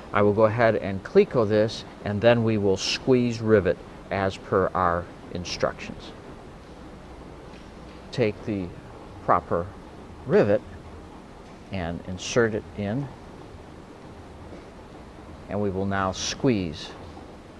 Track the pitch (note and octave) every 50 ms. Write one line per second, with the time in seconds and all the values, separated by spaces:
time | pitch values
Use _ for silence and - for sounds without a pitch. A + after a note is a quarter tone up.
0 | - - - G2+ G#2 G#2 G2+ G#2 A2 G#2+ G#2+ A#2+ A#2+ A2+ G#2+ - - F#2 G2 F#2+
1 | - - - G3 G#3 - - C3 A2+ G2+ G#2+ G#2+ G#2+ A2+ - - - - - -
2 | - - G#2 G#2 G#2 A#2 A#2+ A#2+ A2+ A2+ A2 G#2 G2+ G2+ F#2+ F#2 - - - -
3 | - - C3 B2 A#2+ A#2+ A#2 A2 A2+ A2 A2 G#2 F2 F2+ - - - - - -
4 | - - F#2 G2 G2 F#2+ F#2+ - - - - G2 F#2 - - F2+ F#2 E2+ E2+ F2
5 | F2 - - - - - - F2+ F2 - - - - C#2+ - - - - - -
6 | - - - - - - - - - - - - - - - - - - - -
7 | - - - - - - - - - - - - - - - - - - - -
8 | - - - - B2 G#2+ G2+ - - - G#2+ G2 F#2 E2+ - - - - - -
9 | - - - - - - A2 F2 - - G#2 E2+ F2 G2 - - - - - -
10 | - - - - - B2 D3 G#3 D#3 G#2 G2+ G#2+ - - - - - - - -
11 | - - - - - - - - - - - - - - - F#2+ E2+ E2 E2+ D2+
12 | - - F#2 F2+ - - - C3 A#2 A2 G#2+ G#2 - - - G2+ G#2 G2+ G#2+ C3+
13 | C#3+ C3 - - - - - - - - - - - - - - - - - -
14 | - - - - - - - - - - - - - - - - - - - -
15 | - - - - - - - - - - - G2+ G#2 G2+ F#2 F#2 G2 G2 G2 G2
16 | G2 F#2+ F#2 - - - - - - C#3 A#2+ G2+ F#2 E2 D2 - - - - -
17 | - - - - - - - - - - - -